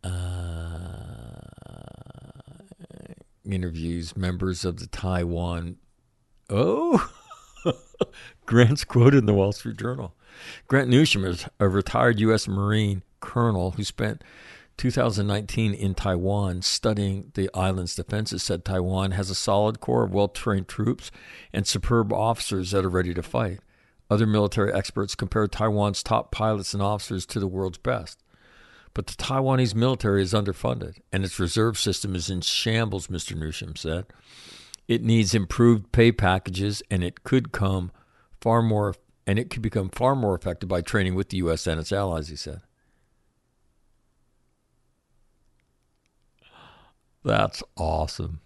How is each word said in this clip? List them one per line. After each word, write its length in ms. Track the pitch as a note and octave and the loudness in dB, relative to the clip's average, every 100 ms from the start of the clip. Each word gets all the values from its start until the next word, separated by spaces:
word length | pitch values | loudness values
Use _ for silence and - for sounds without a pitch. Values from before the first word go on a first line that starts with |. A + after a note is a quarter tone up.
Uh, 1400 | F#2 F2+ F2+ F2+ F2 E2 E2 E2 F2+ - - A1+ A#1 G1+ - - G1+ G1+ G1+ G1+ - - - - - - F#3+ F#3 E3+ - - - - _ | -6 -6 -6 -6 -6 -8 -8 -10 -12 -12 -14 -14 -16 -16 -18 -20 -20 -18 -18 -20 -20 -20 -20 -20 -20 -20 -20 -20 -20 -20 -20 -20 -20 _
interviews 720 | - G2 F2+ E2 E2 E2+ E2 - | -6 -4 -4 -4 -4 -4 -6 -4
members 480 | F#2 F2+ F#2 F2+ | -2 0 -2 -2
of 140 | F#2+ F2 | -4 -4
the 80 | - | -10
Taiwan. 920 | - F#2 F2+ F2 E2+ F2 E2+ E2+ F2 _ _ _ _ _ _ _ | -8 -2 -2 0 -2 -4 -4 -8 -12 _ _ _ _ _ _ _
Oh, 640 | G2+ D3+ A#3 E4+ C4+ - - - - - - | 0 2 2 4 2 2 -10 -20 -20 -20 -8
<laughs> 840 | F3 - - - - - - - - | -6 -6 -10 -8 -8 -8 -20 -20 2
Grant's 380 | A#2 A#2 C#3+ | 6 6 6
quoted 340 | - B2 A#2+ C#3+ | 0 6 8 8
in 80 | G#2+ | 6
the 80 | |
Wall 160 | G2+ G2 | 4 4
Street 280 | G2+ A#2 G#2 | 0 -8 -8
Journal. 360 | A2+ C3 G2 - _ - - - _ | -8 -8 -10 -14 _ -20 -18 -18 _
Grant 200 | C3+ B2+ | 2 6
Newsham 380 | B2 D#3 G2+ F#2+ | 6 6 4 0
is 220 | F2 - _ | -4 -8 _
a 100 | G2+ | 2
retired 520 | F#2+ F#2+ A#2 B2 A2 | 4 0 2 4 4
U 120 | A2 | 4
S 140 | A2 - | 2 0
Marine 560 | G2 G2+ G#2+ G#2+ G2 - _ | -2 0 2 0 -2 -8 _
colonel 540 | - - A#2 G2+ F#2 | -8 0 2 2 -2
who 100 | F#2 | -4
spent 400 | G2+ - G#2+ G#2+ - - - - - - | -8 -4 -6 -6 -12 -20 -20 -20 -20 -4
two 160 | B2+ | -2
thousand 340 | B2 B2 G2+ G2+ | 2 0 0 0
nineteen 480 | G2+ G#2 - A2 | -2 -4 -2 0
in 180 | G2+ G2 | 0 -2
Taiwan 680 | F#2 G2+ F2 F#2 G2+ G2 F2+ | -2 0 0 0 0 -2 -2
studying 680 | F#2 - A#2 G#2 G2+ G2 - | -2 -2 0 0 -2 -2 -8
the 160 | - F#2+ | -4 -4
island's 440 | - F#2 F#2+ F2 - | 0 0 0 -4 -8
defenses, 480 | - G#2 A2 F2+ | -6 -4 -4 -6
said 200 | - F2 | -4 -4
Taiwan 460 | E2+ F#2+ F2+ F#2+ F#2+ | -2 -2 0 0 0
has 180 | F#2 F#2+ | -2 -4
a 60 | |
solid 460 | F#2+ - G2+ G#2 A2 | -4 0 2 2 0
core 240 | - B2 | 0 0
of 80 | A2 | 2
well-trained 560 | F#2 G2+ - - G2 F#2 | 2 0 0 -2 -2 -2
troops 420 | - G#2 B2 - - - - - | -2 -2 -2 -6 -18 -20 -20 -8
and 140 | - G2+ | -4 -2
superb 460 | G#2+ - A#2 G#2 | -2 2 2 2
officers 580 | G2+ A2 A#2 - G2 F2+ | 0 0 0 -2 -4 0
that 140 | G2 | 0
are 40 | F#2 | 2
ready 240 | F2+ F2+ | 2 0
to 100 | F2 | -2
fight. 340 | F2 A#2+ A2 F#2 _ _ _ _ _ | -4 -2 -2 -4 _ _ _ _ _
Other 200 | G#2+ A2 | 2 4
military 440 | G#2+ G#2 - G2+ | 4 2 2 0
experts 440 | F#2+ G2 - G2+ - | 0 -2 -4 -4 -4
compare 320 | G2 A2 G#2 | -4 0 -2
Taiwan's 560 | - A2 G#2 G#2 G2 | 0 0 2 0 -2
top 260 | - A2+ - | -2 -2 -2
pilots 420 | - G#2+ G#2+ F#2+ | -2 0 0 -4
and 100 | G2 | -2
officers 440 | G2 G#2 - G2 - | -2 -2 -4 -6 -6
to 140 | - | -4
the 80 | G2 | -4
world's 300 | F#2 F#2+ F2 | -2 -4 -4
best. 440 | - B2 - - _ _ _ - - - - | -4 -4 -6 -18 _ _ _ -20 -20 -20 -12
But 140 | - - | -8 -8
the 60 | |
Taiwanese 600 | - - C3 C3+ C3 B2+ | -8 -2 0 2 4 2
military 480 | G#2 A#2+ B2+ G#2+ G2 | 2 2 2 2 2
is 100 | F#2+ | 2
underfunded, 680 | A2 G2+ F#2 - B1+ D#2 - _ | 0 -2 -4 -4 -4 -6 -14 _
and 120 | F#2+ | -4
its 140 | F#2+ - | -4 -2
reserve 380 | F2+ - A2 G#2 | -2 2 0 2
system 360 | - F#2+ G2+ | -2 -2 -2
is 160 | F#2 E2 | -4 -4
in 100 | F2+ | -4
shambles, 720 | E2 - - A2+ A2+ G2+ E2+ | -2 -2 0 0 0 -4 -6
Mister 240 | F2+ - | -8 -6
Newsham 420 | E2+ D#2 D#2 - D#2 | -6 -6 -8 -10 -10
said. 300 | D#2+ E2 F#2+ - _ - - - - - _ | -6 -6 -6 -18 _ -20 -20 -20 -20 -20 _
It 140 | A#2 | 0
needs 320 | A2+ A2+ G2+ | 4 4 4
improved 580 | A2+ F#2+ - A#2 A2+ G2 | 2 0 4 6 6 2
pay 180 | - A#2 | 6 6
packages, 720 | A2+ F#2+ F#2+ - F#2 G2+ G2+ - | 6 2 2 0 -4 -2 -4 -2
and 140 | G2 | -2
it 180 | F2 - | -2 -6
could 300 | - C3 B2+ | 0 0 0
come 400 | - G2 F#2+ F2+ - _ _ _ - | -2 0 0 -4 -12 _ _ _ -6
far 220 | A#2 A#2 | 2 2
more, 320 | A2+ G#2+ G#2 - _ _ - | 4 2 0 -4 _ _ -2
and 120 | G2 | -2
it 120 | - | -2
could 120 | - | -4
become 260 | A2 G#2+ F#2 | -2 -2 -4
far 260 | - B2 C3+ | 0 2 2
more 180 | A2 | 2
effective 340 | F2+ - F2 F2+ | 0 -2 -6 -2
by 120 | F2+ | -2
training 340 | E2+ G#2+ F#2 | 0 0 2
with 140 | F#2 G2 | 0 -2
the 80 | F#2+ | -2
U 160 | F2 | 0
S 140 | D#2+ - | 0 0
and 120 | D#2+ | -2
its 140 | D#2+ | -2
allies, 360 | G2+ G2 E2 D2+ | -2 0 -2 -6
he 80 | D2+ | -10
said. 260 | - - - _ _ _ _ _ _ _ _ _ _ _ _ _ _ _ _ _ _ _ _ _ _ _ _ _ _ _ _ _ _ _ _ _ _ _ _ _ _ - - - _ _ _ _ | -12 -12 -16 _ _ _ _ _ _ _ _ _ _ _ _ _ _ _ _ _ _ _ _ _ _ _ _ _ _ _ _ _ _ _ _ _ _ _ _ _ _ -20 -20 -20 _ _ _ _
That's 380 | - G#2+ G#2 - - - | -2 0 0 -2 -16 -6
awesome. 640 | D#2+ D#2 D#2 - D#2+ D#2+ | -4 -2 -4 -6 -10 -10